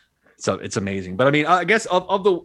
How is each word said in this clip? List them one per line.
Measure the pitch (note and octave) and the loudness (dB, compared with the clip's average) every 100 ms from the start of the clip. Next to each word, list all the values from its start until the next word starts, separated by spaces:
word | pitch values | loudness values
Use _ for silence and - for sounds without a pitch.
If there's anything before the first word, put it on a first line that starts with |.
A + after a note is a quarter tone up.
| _ _ _ _ | _ _ _ _
so | - F#2+ | -4 -4
it's | G#2+ A2+ | -6 -6
amazing. | G2 G2 F#2 F#2 | -4 -6 -6 0
But | C3+ | 2
I | |
mean, | D3+ D3+ | 2 2
I | F3+ | 2
guess | F3 A3 - | 2 0 2
of, | F3+ F3+ | -2 0
of | G3 G3 | 0 2
the, | F3 | 2